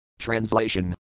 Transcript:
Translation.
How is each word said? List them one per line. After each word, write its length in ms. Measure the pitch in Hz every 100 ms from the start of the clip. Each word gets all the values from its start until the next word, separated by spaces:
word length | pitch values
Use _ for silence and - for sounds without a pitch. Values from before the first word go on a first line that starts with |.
| _ -
Translation. 760 | - 113 110 110 110 95 90 87 _